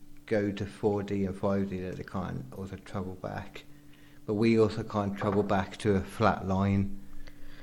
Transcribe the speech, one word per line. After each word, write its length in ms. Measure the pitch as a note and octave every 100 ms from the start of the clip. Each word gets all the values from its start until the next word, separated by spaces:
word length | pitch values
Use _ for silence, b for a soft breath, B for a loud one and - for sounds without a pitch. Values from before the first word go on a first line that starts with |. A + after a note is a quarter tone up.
| - - -
go 260 | G#2+ G2+
to 140 | G2 G2
four 360 | - G#2+ G2+
D 220 | G2 G2+
and 100 | F#2+
five 360 | F#2+ G2+ G2 G2
D, 100 | F#2
that 160 | F2+ F2+
they 60 |
can't 400 | F2+ G2 F2 F2 - -
also 200 | F#2+ F#2+
travel 300 | - G#2 F#2 F2+
back. 420 | G#2 G2+ G2+ - - b b b b b -
But 80 |
we 260 | G#2+ A#2 A2+
also 220 | G#2+ -
can't 340 | G#2 G#2+ G2+ G2
travel 260 | G#2+ G2+
back 360 | G2+ G2+ G2 -
to 160 | G#2+
a 60 | G2
flat 440 | - - G#2+ - F#2
line. 520 | F#2+ G2 G2 G2 - b b b b b b